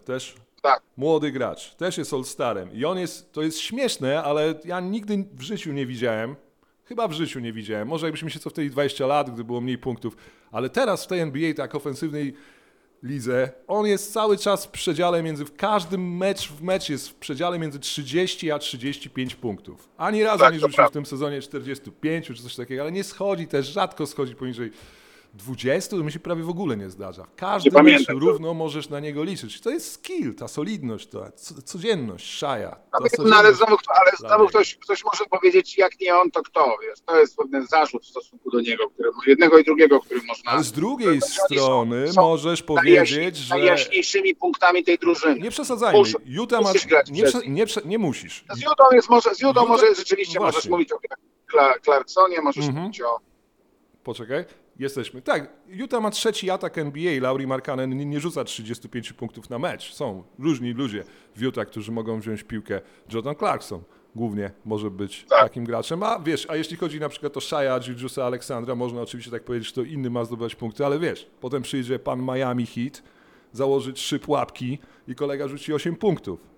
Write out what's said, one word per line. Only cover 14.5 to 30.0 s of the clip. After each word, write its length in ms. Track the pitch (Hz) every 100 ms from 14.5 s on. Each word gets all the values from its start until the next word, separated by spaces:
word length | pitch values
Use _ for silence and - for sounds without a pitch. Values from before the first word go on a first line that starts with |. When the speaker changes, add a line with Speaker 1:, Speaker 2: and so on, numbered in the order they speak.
| 196 -
Speaker 1:
w 20 |
przedziale 540 | - - 156 175 170
między, 220 | 160 151
w 120 | 143 -
każdym 600 | 196 214 165 190 180 175
mecz 320 | 190 196 -
w 140 | 147
mecz 260 | 165 190 -
jest 200 | 135 -
w 60 |
przedziale 440 | - - 135 175 175
między 200 | 160 139
trzydzieści 720 | - - 135 156 180 - 160
a 80 | 147
trzydzieści 520 | 151 131 127 135 131
pięć 240 | - 127
punktów. 540 | - 120 98 - 76 _ -
Ani 260 | 175 214
razu 140 | 214 208
Speaker 2:
Tak, 160 | 135
Speaker 1:
nie 60 | 160
Speaker 2:
to 60 | 147
Speaker 1:
rzucił 100 | 143
Speaker 2:
prawda. 140 | 120
Speaker 1:
w 20 |
tym 140 | 151 139
sezonie 360 | 135 147 143
czterdziestu 500 | 135 147 123 131 -
pięciu 420 | - 151 165 147
czy 80 | 117
coś 140 | 120 -
takiego, 260 | 120 131
ale 100 | 147
nie 120 | 185
schodzi 420 | 190 - 196 185 160
też 200 | 143 135
rzadko 400 | 190 185 - 147
schodzi 280 | - 131
poniżej 360 | 120 127 117 117 - - - _ _ _
dwudziestu, 640 | 104 113 127 127 160 190 196
to 60 |
mi 80 | 151
się 60 | 160
prawie 240 | 165 170
w 60 | 165
ogóle 280 | 170 185 107
nie 140 | 98
zdarza. 340 | 98 98 92
W 100 | -
każdym 380 | - 185 202 175
Speaker 2:
Nie 80 | 254
Speaker 1:
meczu 220 | 302 294 -
Speaker 2:
pamiętam. 120 | 135 156
Speaker 1:
równo 260 | 214 165
możesz 340 | 165 160 147 139
na 120 | 143
niego 240 | 151 147
liczyć. 360 | 160 180 113 -
To 100 | -
jest 220 | 320 -
skill, 420 | -